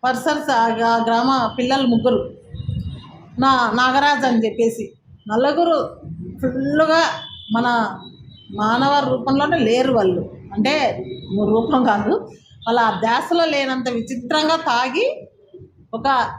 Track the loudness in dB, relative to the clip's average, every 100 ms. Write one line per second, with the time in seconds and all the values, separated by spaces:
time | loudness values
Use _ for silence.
0 | -2 -2 0 -2 0 2 2 2 2 2
1 | 2 2 2 2 0 -2 0 2 2 2
2 | 2 0 -2 -12 -18 -10 -8 -6 -8 -12
3 | -16 -20 -16 0 2 4 2 2 2 2
4 | 2 2 2 2 0 2 0 0 -10 -14
5 | _ -20 -4 2 2 2 2 2 -2 -8
6 | -14 -12 -12 -4 -4 -2 0 2 4 4
7 | 2 -2 -12 -18 -2 0 2 0 -2 -6
8 | -16 -20 -20 -20 -16 -4 0 2 2 2
9 | 2 -2 0 0 2 2 2 2 2 2
10 | 2 0 -4 -12 -10 -2 0 2 0 -2
11 | -8 -12 -6 -2 2 2 2 2 2 2
12 | 0 -2 -4 -20 _ -10 -2 2 2 0
13 | 0 -2 0 0 0 0 -2 -4 -4 -4
14 | -6 -8 -2 0 2 0 0 0 0 0
15 | -2 -4 -14 _ _ -20 -20 _ -12 -6
16 | 0 0 0